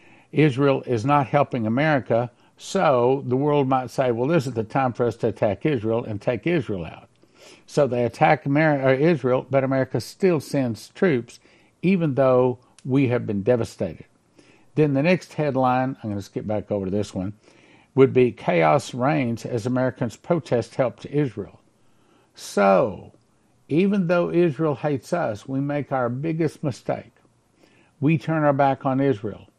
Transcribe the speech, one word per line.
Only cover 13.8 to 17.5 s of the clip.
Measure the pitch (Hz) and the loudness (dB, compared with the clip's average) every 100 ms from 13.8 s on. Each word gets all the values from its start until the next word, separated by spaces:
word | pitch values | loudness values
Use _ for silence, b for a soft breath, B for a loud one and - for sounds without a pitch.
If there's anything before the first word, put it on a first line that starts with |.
| 95 73 - _ _ b b b b | -8 -8 -18 _ _ b b b b
Then | - 151 | -2 0
the | 135 | 2
next | 160 185 - | 2 0 -2
headline, | - 151 127 127 127 127 135 | -6 -4 0 0 0 -2 -6
I'm | 110 | -8
gonna | 101 | -8
skip | 98 123 104 | -8 -10 -6
back | 107 - | -6 -4
over | 104 95 | -4 -2
to | |
this | 101 98 | -4 -4
one, | 95 92 107 b | -6 -8 -10 b